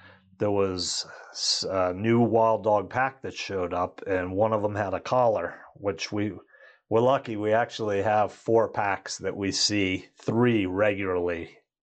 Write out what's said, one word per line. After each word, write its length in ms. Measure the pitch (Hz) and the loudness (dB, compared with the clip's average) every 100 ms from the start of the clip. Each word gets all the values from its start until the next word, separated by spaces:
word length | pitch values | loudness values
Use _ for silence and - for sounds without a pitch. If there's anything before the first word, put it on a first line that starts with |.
| - - _ _ | -20 -20 _ _
there 100 | 104 | 0
was 560 | 101 98 92 85 - - - - | 2 0 -2 -4 -6 -8 -16 -18
s-, 320 | - - - 85 | -6 -4 -2 -2
a 240 | 95 90 | 0 0
new 260 | 90 113 117 | 0 2 4
wild 420 | 117 113 113 110 | 4 4 4 2
dog 260 | 104 104 92 | 2 0 0
pack 320 | 123 131 - | -2 -2 -4
that 120 | 95 - | -12 -10
showed 400 | - 98 87 87 | -6 -4 -4 -2
up, 260 | 90 - - | -4 -6 -4
and 240 | 92 90 | -2 -2
one 220 | 95 110 | 0 2
of 100 | 110 | 2
them 100 | 104 | 0
had 220 | 101 98 90 | -2 -2 -4
a 40 | |
collar, 600 | - 127 120 101 87 - - - | 0 2 4 2 -2 -8 -20 -6
which 360 | 101 98 - | -6 -4 -6
we, 200 | 104 104 90 - - - _ _ | -4 -4 -6 -18 -20 -20 _ _
we're 120 | 110 | 2
lucky 340 | 123 135 127 107 | 4 2 -2 -4
we 180 | 104 | 2
actually 480 | 110 117 - 107 98 | 2 0 -4 -2 0
have 300 | 104 107 98 | 2 2 2
four 380 | - - 113 104 | -2 2 2 2
packs 500 | - 101 95 - - | 0 -2 -4 -6 -8
that 160 | 92 90 | -6 -2
we 140 | 98 | -2
see, 560 | 92 - 104 92 92 - _ | 0 0 2 0 -2 -8 _
three 460 | - 113 123 110 92 | -2 2 4 2 0
regularly 920 | 92 107 98 95 90 87 85 80 - _ _ | 2 2 0 -2 -2 -2 -4 -8 -16 _ _